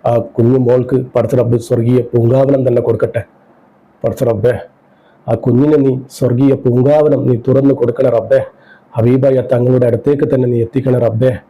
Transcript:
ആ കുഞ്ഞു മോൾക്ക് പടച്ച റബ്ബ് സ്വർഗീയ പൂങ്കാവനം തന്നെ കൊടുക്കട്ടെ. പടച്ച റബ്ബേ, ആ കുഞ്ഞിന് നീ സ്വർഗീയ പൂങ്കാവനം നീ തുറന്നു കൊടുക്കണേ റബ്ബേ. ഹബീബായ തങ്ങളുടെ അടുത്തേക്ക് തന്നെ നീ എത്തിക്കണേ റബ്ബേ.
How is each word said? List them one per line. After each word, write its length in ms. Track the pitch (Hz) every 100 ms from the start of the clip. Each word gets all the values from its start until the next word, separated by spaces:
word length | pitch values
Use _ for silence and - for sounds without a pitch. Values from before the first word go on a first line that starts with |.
| 127
ആ 20 | 120 - -
കുഞ്ഞു 240 | 117 131 120
മോൾക്ക് 320 | 127 123 127 127
പടച്ച 220 | 123 113 127
റബ്ബ് 180 | 117 120 -
സ്വർഗീയ 340 | 120 117 127 120
പൂങ്കാവനം 500 | 120 117 131 135 135 127
തന്നെ 140 | 120 117
കൊടുക്കട്ടെ. 360 | 113 110 113 - _ _ _ _ _ _ _
പടച്ച 200 | - - 123
റബ്ബേ, 240 | 107 117 107 - _ _ _ _ _ -
ആ 60 | 117 -
കുഞ്ഞിന് 320 | 120 147 151 135
നീ 60 | 131 127 -
സ്വർഗീയ 360 | 127 123 139 127 127
പൂങ്കാവനം 560 | 123 131 151 151 - 123
നീ 60 | 120 127
തുറന്നു 260 | 131 139 139
കൊടുക്കണേ 320 | 120 117 131 117
റബ്ബേ. 220 | 110 135 131 _ _ - _ -
ഹബീബായ 440 | 117 131 139 131 120
തങ്ങളുടെ 340 | 123 123 127 123
അടുത്തേക്ക് 380 | 113 143 143 151
തന്നെ 140 | 131 123
നീ 80 | 120 113
എത്തിക്കണേ 360 | 135 131 123 113
റബ്ബേ. 260 | 110 127 110